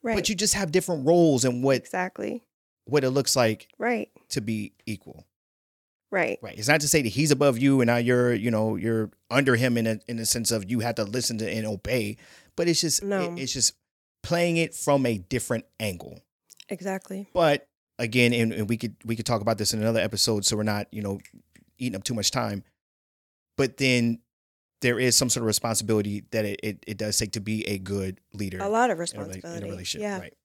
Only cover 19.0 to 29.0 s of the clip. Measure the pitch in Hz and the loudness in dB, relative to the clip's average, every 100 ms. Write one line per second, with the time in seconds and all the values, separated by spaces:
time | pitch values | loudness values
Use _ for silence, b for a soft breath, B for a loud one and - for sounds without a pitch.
19 | 117 113 110 117 104 107 104 110 110 113 | -6 -6 0 0 0 0 0 0 2 2
20 | 107 98 - 107 98 107 107 104 - 107 | 0 0 0 2 0 0 0 -2 -4 -6
21 | 104 98 - - _ _ _ _ 127 113 | -6 -6 -10 -20 _ _ _ _ -6 -4
22 | - 120 101 131 113 101 - _ _ _ | -4 -2 -2 -2 -4 -6 -10 _ _ _
23 | _ _ _ _ _ - 135 - 135 123 | _ _ _ _ _ -2 -2 2 4 4
24 | 117 117 _ _ _ _ _ _ 123 117 | 4 0 _ _ _ _ _ _ 0 2
25 | 127 117 127 123 113 104 117 110 107 107 | 2 2 2 0 0 0 0 -2 0 0
26 | 104 101 - 110 104 101 107 101 - 104 | 0 -4 -4 -4 -4 -4 -6 -8 -10 -6
27 | 107 101 107 113 101 107 - 101 95 101 | -2 -2 -2 -4 -4 -4 -2 -6 -4 -4
28 | 95 95 _ 101 98 92 196 220 240 170 | -4 -8 _ -8 -8 -4 -2 2 2 0